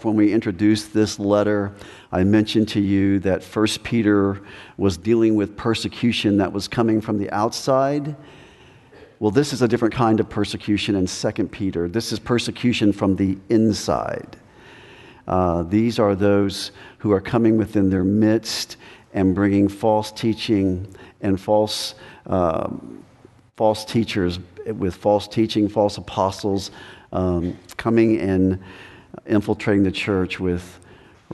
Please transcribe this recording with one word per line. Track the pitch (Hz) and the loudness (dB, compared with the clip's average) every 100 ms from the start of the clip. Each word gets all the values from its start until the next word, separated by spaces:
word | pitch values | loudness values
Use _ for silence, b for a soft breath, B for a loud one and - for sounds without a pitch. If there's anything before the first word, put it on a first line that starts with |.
when | 110 | -2
we | 107 104 | 2 4
introduced | 110 110 87 104 107 - | 2 0 0 2 2 0
this | 110 104 - | 0 0 0
letter, | 101 104 104 104 101 101 B B B | 2 2 2 0 -2 -8 B B B
I | 90 | 0
mentioned | 98 110 107 113 104 | 4 4 4 0 0
to | 107 | 0
you | 98 98 98 98 | 2 2 2 2
that | 95 90 | 0 -2
First | - 110 107 - | -2 -2 -2 -2
Peter | - 117 104 104 98 98 B B B - | -2 0 2 2 2 -2 B B B -2
was | 98 82 | -2 0
dealing | 107 117 113 107 | 0 2 4 2
with | 101 - | 0 -4
persecution | 117 107 101 - 120 - 107 101 | -4 -2 -4 -4 -2 0 2 2
that | 90 | 0
was | 101 - | -4 -6
coming | - 113 110 | -2 0 0
from | 104 104 | -2 -4
the | 98 | -4
outside. | 98 117 - - 131 135 147 143 147 B B B B B B B B B _ | -2 -4 -4 0 0 0 -2 -6 -10 B B B B B B B B B _
Well, | 107 | 2
this | 113 143 | 2 2
is | 120 | 0
a | 120 | 2
different | 117 110 | 2 0
kind | 120 113 110 | 2 2 2
of | 104 | 0
persecution | 107 101 107 - 101 - | -4 -4 -4 -2 -2 0
in | 98 90 | 0 0
Second | - 110 107 90 | -2 -4 -4 -6
Peter. | - 95 85 87 | -4 -4 -2 -2
This | 113 113 | -4 -4
is | 107 | -8
persecution | - 120 117 - 120 - 104 | -2 -2 -2 -2 -2 2 2
from | 101 101 92 | 2 0 2
the | 98 95 - | 0 -2 0
inside. | 113 110 92 - 64 - - - - - B B B B B B B - | 2 4 0 -2 -2 -2 -8 -12 -20 -20 B B B B B B B -4
Uh, | 92 90 85 | 0 2 0
these | 85 104 117 117 | 0 0 0 2
are | 104 | 0
those | 95 101 101 101 87 - B B B | 2 2 4 2 -2 -10 B B B
who | 107 | 0
are | 95 | 0
coming | - 123 113 110 | 2 2 4 4
within | 101 104 95 | 2 2 2
their | 95 | 2
midst | 95 107 110 113 - - - - B B B | 2 4 4 2 -2 -8 -10 -14 B B B
and | 101 95 | 0 2
bringing | 92 101 101 101 | 2 2 4 2
false | - 110 107 107 | 2 0 0 -2
teaching | - 113 104 - 104 95 92 101 B B _ | -4 -4 -2 0 0 2 -2 -8 B B _
and | 101 95 | -4 -2
false, | - 107 107 - - - B B - | 2 2 2 -4 -10 -12 B B -4
um, | 92 85 80 - - - - - - - _ _ - | 0 0 0 -4 -8 -14 -18 -20 -20 -20 _ _ 0
false | 107 107 | 0 0
teachers | - 117 107 107 90 90 - - 117 | -2 -2 -2 -2 -2 -4 -12 -14 -10
with | 101 95 - | -4 -4 -2
false | 104 104 - | 0 2 0
teaching, | 117 110 110 101 | -2 0 2 0
false | 110 104 - | 2 0 -2
apostles, | - - 95 - 104 98 - B B B B | -8 -2 -2 0 -2 -2 -4 B B B B
um, | 92 92 87 87 - - - | -4 -2 0 -2 -6 -14 -8
coming | 117 113 113 107 | 0 2 4 2
and | 98 92 92 92 B B B B B - - | 0 2 2 0 B B B B B -20 -2
infiltrating | 107 101 107 113 101 | -2 0 -2 0 2
the | 95 | 2
church | 92 - 98 90 - | 0 -2 0 -2 -2
with | 92 87 90 - B B B B B | -2 -2 -6 -20 B B B B B